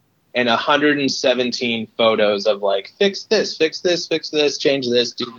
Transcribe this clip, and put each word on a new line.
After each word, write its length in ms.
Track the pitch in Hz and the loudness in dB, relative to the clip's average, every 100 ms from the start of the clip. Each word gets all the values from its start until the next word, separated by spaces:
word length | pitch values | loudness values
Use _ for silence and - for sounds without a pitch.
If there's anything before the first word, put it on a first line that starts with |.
| _ _ _ | _ _ _
and 140 | 120 120 | -2 0
a 80 | 113 | 2
hundred 420 | - 147 147 143 | 2 2 2 2
and 120 | 135 | -2
seventeen 800 | - 131 123 123 - 120 113 110 - | 0 0 0 -2 -4 -4 -4 -6 0
photos 500 | 113 110 104 101 104 | 2 4 2 2 0
of, 160 | 101 | 0
like, 300 | 101 101 - - | 0 -2 -4 0
fix 260 | 202 196 | 0 0
this, 320 | - 214 139 - | -2 0 0 -2
fix 240 | 160 - | -2 0
this, 260 | 180 170 - | -2 -2 -2
fix 240 | 160 - | -4 -2
this, 280 | 151 147 143 | 0 0 0
change 300 | 147 139 120 | 0 0 0
this, 240 | 120 117 | 0 0
do 120 | - | -4
this. 100 | 123 | -8